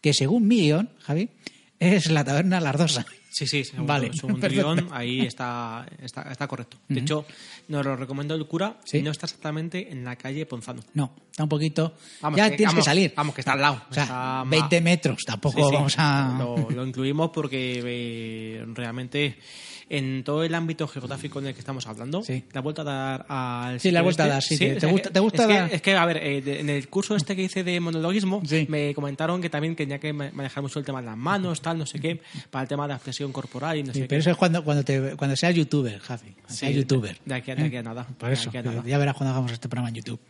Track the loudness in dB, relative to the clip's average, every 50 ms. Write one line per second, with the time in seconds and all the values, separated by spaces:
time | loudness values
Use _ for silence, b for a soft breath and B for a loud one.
0 | 4 4 4 4 4 4 4 4 6 6 6 6 6 6 6 4 2 -2 -6 _
1 | -4 -2 0 0 0 -2 _ B B B B B B B B _ 6 6 6 6
2 | 4 4 2 2 2 2 2 2 4 4 2 2 2 0 2 2 2 2 2 0
3 | -4 -6 -12 -20 _ _ -6 -6 -4 -2 -2 -2 -2 -4 -6 -4 -2 0 0 0
4 | 0 -2 -4 -6 -2 -2 -2 0 0 0 2 2 2 2 2 0 -2 -2 -6 -6
5 | -4 -2 0 0 0 -2 -2 -6 -6 -6 -4 -6 -6 -8 -10 -12 -14 -14 -18 -14
6 | -16 -12 -12 -12 -12 -12 -8 -8 -6 -6 -6 -10 -10 _ -18 -20 _ _ -2 -2
7 | 0 0 -2 -2 -4 B B B B B B B B -6 -4 -2 -2 -2 -2 -4
8 | -6 -8 -6 -6 -4 -4 -4 -4 -4 -4 -2 -2 -2 -2 -4 -10 _ -2 0 0
9 | 0 0 -4 -4 -8 -10 -10 _ -8 -6 -4 -4 -6 -6 -6 -8 -8 -8 -10 -10
10 | -10 -10 -10 -10 -8 -8 -6 -6 -6 -6 -8 -10 -10 -10 -12 -12 -14 _ _ -2
11 | -2 -2 -6 -16 _ _ -4 -4 0 0 2 2 0 0 2 0 0 0 -2 B
12 | B B B B -4 2 4 6 6 6 6 6 4 6 6 4 4 6 6 4
13 | 4 2 2 0 -2 0 -2 -2 0 0 2 4 4 2 2 0 -6 -4 -2 -2
14 | -2 -2 -2 -4 -4 -2 -4 -2 0 2 4 4 4 4 4 4 6 4 4 4
15 | 4 0 0 0 -4 -6 -6 0 0 0 2 4 4 4 4 4 2 2 2 4
16 | 4 4 4 4 2 2 0 0 -2 0 0 -2 0 0 -2 -4 -4 -4 -4 -2
17 | -2 0 2 2 0 0 0 -4 -4 -2 -4 -4 -2 -2 -4 -4 -4 -4 -4 -4
18 | -6 -6 -6 -8 -8 -8 -8 -8 -10 -10 -10 -10 -10 -10 -8 -8 -8 -6 -6 -8
19 | -8 -4 0 0 0 0 -2 B B B B B B B B B B _ -4 -2
20 | -2 -2 -4 -4 -2 -2 0 0 0 0 0 -2 -2 -2 -2 -4 -6 -6 -6 -10
21 | -8 -8 -8 -8 -8 -8 -8 -6 -6 -6 -8 -8 -10 -8 -8 -8 -8 -10 -10 -10
22 | -8 -6 -6 -6 -4 -4 -6 -6 -6 -8 -8 -6 -6 -6 -6 -6 -6 -6 -4 -4
23 | -4 -4 -4 -6 -6 -6 -6 -4 -4 -4 -4 -4 -4 -4 -6 0 2 4 4 6
24 | 6 4 4 4 4 4 4 2 2 0 2 2 2 2 2 2 4 4 4 4
25 | 4 4 2 4 4 4 4 4 6 6 6 6 4 2 0 0 2 4 6 6
26 | 6 4 2 0 0 -2 -2 -2 -2 -4 -4 -2 -2 -2 -2 -2 -4 -2 -2 -2
27 | 0 2 0 0 2 0 0 -2 -2 -2 -2 -2 -2 0 0 0 0 -2 -2 0
28 | 0 2 2 2 2 2 0 0 0 0 2 2 2 2 0 0 0 0 -2 -2
29 | -4 -6 -4 -2 -2 0 0 -2 -2 -2 -2 -2 -2 -2 -2 -2 -4 -4 -4 -6
30 | -4 -6 -4 -4 -6 -8 -8 -8 -8 -6 -6 -6 -6 -4 -6 -6 -6 -6 -6 -6
31 | -6 -8 -8 -4 -2 0 0 0 0 -2 -4 -4 -4 -4 -4 -4 -4 -6 -6 -4
32 | -4 -4 -4 -4 B B B -16 B B -6 -6 -4 -4 -4 -4 -4 -4 -6 -8
33 | -8 -10 -8 -6 -6 -6 -6 -8 -10 -8 -8 -6 -4 -2 -2 -2 -4 -4 -4 -4
34 | -2 0 2 4 4 4 4 6 4 4 4 2 2 2 2 2 2 2 2 0
35 | 0 -2 -2 -2 0 0 0 2 2 4 4 4 2 4 2 0 2 0 -4 -8
36 | -10 -10 -10 -10 -10 -18 -20 _ _ -12 -8 -4 -2 0 2 2 2 4 2 2
37 | 2 -2 -8 -10 -8 -6 -6 -6 -6 -6 -2 0 0 0 -2 -4 -8 -8 -8 -10
38 | -10 -12 -12 _ 0 0 0 0 0 -4 -6 -4 -4 -2 -4 -4 -2 0 2 2
39 | 2 2 0 0 -2 0 0 0 -2 -2 -4 -6 -6 -6 -4 -2 -2 -4 -6 -8
40 | -8 -10 -10 -10 _